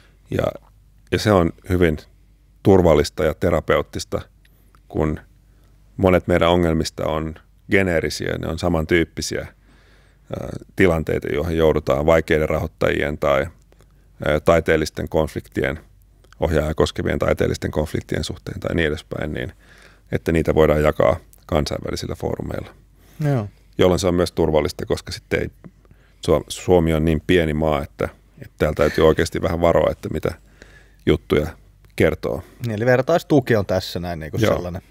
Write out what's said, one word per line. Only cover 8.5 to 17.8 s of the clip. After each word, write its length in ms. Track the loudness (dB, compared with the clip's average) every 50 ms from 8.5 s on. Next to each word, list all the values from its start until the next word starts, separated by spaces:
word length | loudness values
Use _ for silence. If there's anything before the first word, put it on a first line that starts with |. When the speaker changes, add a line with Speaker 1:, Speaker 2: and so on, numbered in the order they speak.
| -6 -4
Speaker 1:
samantyyppisiä, 840 | -2 0 0 0 0 2 2 0 0 0 -4 -10 -8 -8 -8 -8
ää, 1080 | -10 -12 -16 _ _ _ _ _ _ _ _ _ _ _ _ _ _ -12 -12 -10 -10 -10 -12 -14 -16 _ 0
tilanteita, 520 | 2 4 4 4 2 0 -2 -4 -4 -4 -4
joihin 240 | -4 -4 -4 -2 0
joudutaan 500 | 2 2 2 2 2 0 0 0 2 4
vaikeiden 420 | 4 4 4 4 2 0 0 0 0
rahoittajien 720 | -2 -4 -4 -6 _ -2 -2 -2 0 0 -2 -4 -4 -2
tai, 280 | 0 0 2 0 0 -4 -8 _ _ _ _ _ -20 _ _ _ _ _ _ -8 -4
ää, 160 | -2 -2 0
taiteellisten 680 | 2 2 2 2 4 2 0 0 0 -2 -6 -8 -8 -2
konfliktien, 720 | 0 -2 -2 -2 -4 -10 -12 -10 -6 -4 -4 -4 -4 -8 -12 _ _ -20 _ _ _ _ _ -20 -10 -6
ohjaajaa 340 | -4 0 0 0 0 -2 0
koskevien 440 | -2 -2 -2 -2 -4 -4 -2 -2 -2
taiteellisten 520 | 0 0 0 0 0 -2 -2 -4 -6 -6
konfliktien 540 | -4 -4